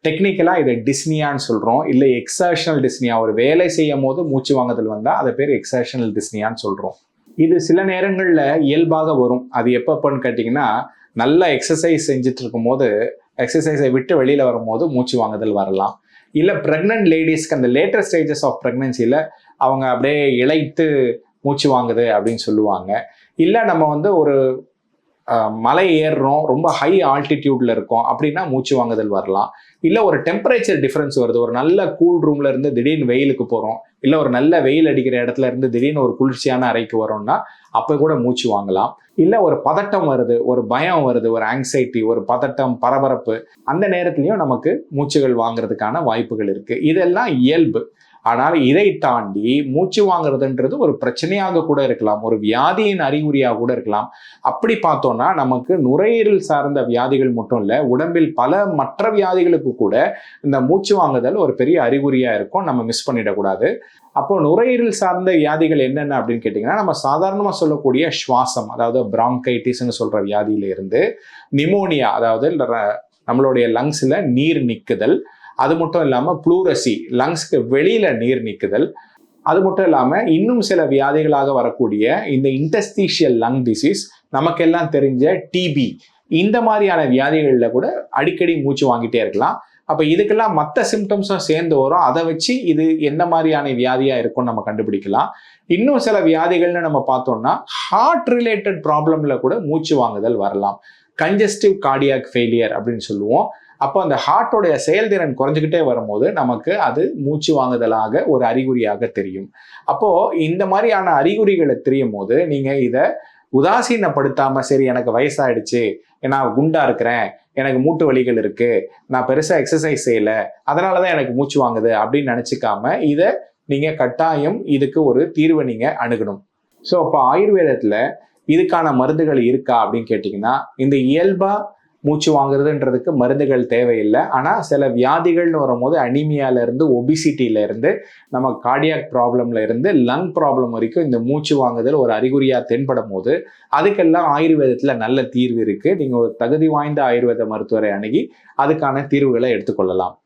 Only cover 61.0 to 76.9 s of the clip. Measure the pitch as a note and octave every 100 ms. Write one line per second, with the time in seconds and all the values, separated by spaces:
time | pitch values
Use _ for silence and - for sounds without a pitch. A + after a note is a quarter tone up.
61 | D#3 C3 B2 G#3 C#3+ - B2+ E3+ A#2+ C#3
62 | C#3 C3 B2 G#2 G2+ F#3+ F3 B2+ A2+ A#2
63 | - A#2+ G#2+ G2+ G2 F#2+ C3+ A#3 - _
64 | _ C#3 - G3 D3+ F#3 A#3+ B3 A#3 F#3+
65 | F#3 F3+ F#3 F3 D3 D#3 D#3+ D#3 C3 C#3+
66 | C#3+ C3+ A2 A#2 A2+ G2+ A2+ G3+ F#3+ D3+
67 | C#3 D3+ F#3+ G3 G#3 - D#3+ D3 C#3 B2+
68 | D#3+ - - B2 B2+ B2+ G#2+ A#2 A#2 B2+
69 | A2 A2+ A#2 B2+ B2+ A#2+ B2 B2 B2 -
70 | C3 G#2+ G2 G#2 G#2 G#2 G2 F#2 F#2+ A#2
71 | G3+ - - - - C#3 D#3 G3+ F#3+ D3+
72 | A#2 G#2+ A#2 A2+ D3 E3 A#2+ A#2 G#2 G#2+
73 | - _ - B2 C3+ B2 A#2 A2+ C#3+ D3+
74 | C3 E3+ D#3+ B2 D3+ D#3+ B2 A2 - G#2
75 | A2 C4+ - - - - C3+ D#3+ E3 F3
76 | D3 B2 D3+ D#3+ E3 F3+ F#3 C3 C3